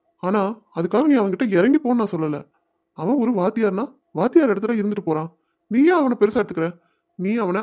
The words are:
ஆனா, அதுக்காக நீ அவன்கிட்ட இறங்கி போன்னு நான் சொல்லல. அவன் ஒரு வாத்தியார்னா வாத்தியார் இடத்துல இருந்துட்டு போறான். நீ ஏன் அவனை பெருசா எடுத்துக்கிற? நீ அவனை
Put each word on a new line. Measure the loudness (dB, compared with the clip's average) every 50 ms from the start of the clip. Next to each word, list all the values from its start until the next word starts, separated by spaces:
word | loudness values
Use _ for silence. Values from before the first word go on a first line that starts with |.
| _ _ _ _
ஆனா, | -4 -2 0 0 0 -2 -6 -10 _ _ _
அதுக்காக | -6 -4 0 0 2 2 4
நீ | 4
அவன்கிட்ட | 2 2 0 -2 -2 -2 0
இறங்கி | 2 2 4 4 2 2
போன்னு | 2 0 0 0
நான் | -2 -2
சொல்லல. | -4 -4 -4 -4 -6 -8 -10 _ _ _ _ _ _ _ _ _ _ -6
அவன் | -4 -2 0 0
ஒரு | 0 0
வாத்தியார்னா | 0 0 0 -2 0 0 -2 0 0 -2 -6 -8 -10 _ _ _
வாத்தியார் | _ -2 -2 2 4 4 4 4
இடத்துல | 0 0 -2 -2 -2 -2
இருந்துட்டு | -2 -2 -4 -4 -4
போறான். | -2 -2 -2 -4 -8 _ _ _ _ _ _ _ _
நீ | 2 4
ஏன் | 4 4 4 4
அவனை | 2 2 2
பெருசா | 2 2 2 2 0
எடுத்துக்கிற? | -2 -2 -2 -4 -4 -4 -6 _ _ _ _ _ _ _ _ -6
நீ | -4 -2 -2
அவனை | -2 -2 -2 -2 -4